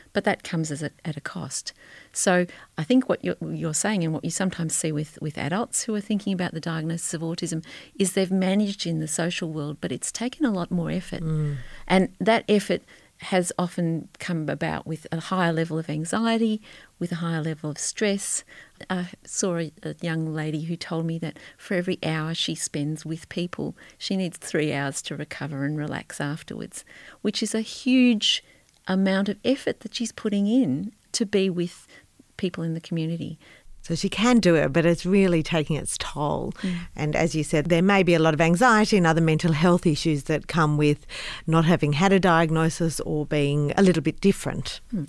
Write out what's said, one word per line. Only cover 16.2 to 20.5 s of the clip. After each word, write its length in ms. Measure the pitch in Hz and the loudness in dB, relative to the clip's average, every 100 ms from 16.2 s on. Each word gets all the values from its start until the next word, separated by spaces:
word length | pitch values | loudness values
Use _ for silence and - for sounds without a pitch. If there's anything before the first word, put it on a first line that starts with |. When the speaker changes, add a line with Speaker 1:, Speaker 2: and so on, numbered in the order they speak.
| 226 226 226 214 - - - - | 0 2 0 -2 -6 -20 -18 -8
Speaker 1:
with 100 | 175 | -6
a 60 | 165 | -4
higher 260 | 170 165 | -2 -2
level 260 | 156 156 151 | -2 -4 -6
of 80 | 147 | -6
stress. 680 | - - 214 196 - - - - - - - | -6 -2 0 0 -2 -8 -10 -20 -20 -16 -8
I 200 | 185 180 - | -6 -6 -12
saw 340 | - - 196 170 | -12 -4 -2 -2
a, 140 | 160 - | -4 -8
a 140 | 156 151 | -10 -6
young 320 | 170 160 160 | -4 -2 -2
lady 300 | 156 156 | -4 -4